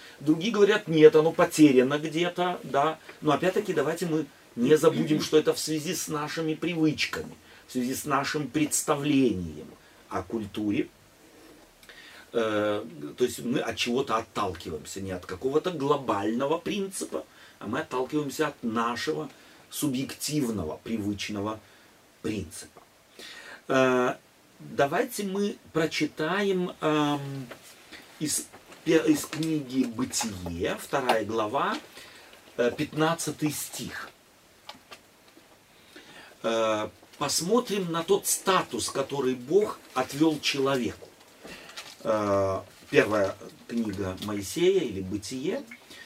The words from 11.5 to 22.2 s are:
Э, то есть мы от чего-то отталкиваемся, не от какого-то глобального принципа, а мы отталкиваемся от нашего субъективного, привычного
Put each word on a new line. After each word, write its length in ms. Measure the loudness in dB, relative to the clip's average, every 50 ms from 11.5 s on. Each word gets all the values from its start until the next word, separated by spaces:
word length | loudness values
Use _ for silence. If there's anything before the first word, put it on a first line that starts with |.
| -20 -20 -20 -20 _ -20 -20 -20 -20 -20 -20 -20 -20 -20 -12 -4
Э, 540 | -2 0 0 2 0 0 0 0 0 -2 -4 -8 -12 -12 -12 -10 -4 0
то 60 | 0
есть 140 | 0 -2 -2 -4
мы 160 | -2 -2 -2
от 160 | -2 -4 -4
чего-то 400 | -4 -2 0 0 0 0 0 0 -2
отталкиваемся, 840 | -2 -4 -4 -4 -4 -4 -4 -6 -8 -8 -10 -10 -10 -10 -10 -10
не 100 | -8 -6
от 140 | -8 -8 -8
какого-то 460 | -10 -10 -4 -2 0 0 2 0 0
глобального 880 | -4 -2 0 0 0 0 0 -2 -2 -2 0 0 0 0 0 0 -2 -2
принципа, 680 | -2 -4 -4 -4 -4 -6 -6 -8 -10 -6 -8 -8 -8 -10 -18 -20 -20 -20 -20 -14
а 80 | -8 -6
мы 120 | -4 -4
отталкиваемся 680 | -4 -4 -4 -4 -4 -2 -2 -2 -2 -2 -2 -2 -2 -2
от 160 | -2 -4 -6
нашего 680 | -4 -2 0 0 0 -2 -2 -2 -4 -4 -4 -4 -10 -12 -18 -20 -20 -20 -20 -20 -14
субъективного, 1120 | -8 -4 -2 -2 0 -2 -4 -6 -6 -8 -6 -2 0 0 0 0 -2 -2 -4 -6 -6 -8 -8
привычного 760 | -6 -4 -4 -2 -2 -4 -4 -6 -6 -4 -4 -4 -4 -6 -8 -12 -20 -20 -20 -20 -20 -20 _ _ _ _ _